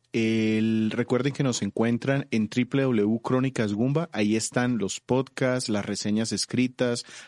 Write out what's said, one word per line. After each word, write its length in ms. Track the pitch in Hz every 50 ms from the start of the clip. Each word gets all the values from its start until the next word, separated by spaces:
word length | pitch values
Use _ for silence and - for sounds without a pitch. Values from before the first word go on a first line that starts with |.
| _ _
El, 800 | - 117 113 113 113 110 110 110 110 110 110 113 110 110 110 107
recuerden 400 | - 123 117 - 127 123 127 143
que 120 | 127 - 143
nos 180 | 127 117 -
encuentran 640 | 101 98 - - 113 117 120 113 - 135 139 139 135 -
en 200 | 117 110 107 107
W 340 | - 127 123 - - 139 135
W 180 | 131 120 104 101
W 180 | 107 113 113
Crónicas 520 | - - 127 127 131 131 131 123 110 101 104
Gumba. 360 | 104 123 135 143 160 170 -
Ahí 240 | - 107 107 104 110
están 440 | 110 - - - 127 123 123 123 104
los 200 | 95 92 - -
podcasts, 720 | _ - 123 131 131 - - - 135 127 127 127 - 117
las 160 | 104 101 -
reseñas 480 | 107 101 - - 104 107 110 113 107 107
escritas, 720 | 95 - - - 123 127 127 - - 127 120 120 117 - - - - -